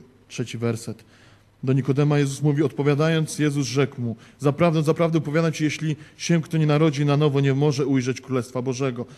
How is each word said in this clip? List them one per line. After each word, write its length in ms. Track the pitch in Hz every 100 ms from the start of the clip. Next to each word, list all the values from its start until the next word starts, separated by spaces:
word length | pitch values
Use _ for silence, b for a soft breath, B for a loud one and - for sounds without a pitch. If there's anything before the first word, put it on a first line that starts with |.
| - _ _
trzeci 300 | - 120 117
werset. 460 | 117 113 - 107 - b b b b _
Do 100 | 131
Nikodema 460 | 135 127 131 147 147
Jezus 220 | 139 131
mówi, 220 | 147 143
odpowiadając, 760 | 151 147 143 143 156 160 156 -
Jezus 280 | 147 143 131
rzekł 340 | 127 135 -
mu, 140 | 120 113 B B
"Zaprawdę, 440 | 147 139 175 160
zaprawdę 380 | 156 160 165 160
powiadam 300 | 147 151 165
ci, 120 | -
jeśli 320 | 156 - 156 147 B B
się 240 | - 170
kto 160 | - 160
nie 80 | 151
narodzi 400 | 147 160 139 147
na 120 | 143
nowo, 220 | 151 139
nie 140 | 139
może 320 | 135 147 135 139
ujrzeć 360 | 135 123 123
Królestwa 400 | - 131 120 127
Bożego". 440 | 127 123 135 123 117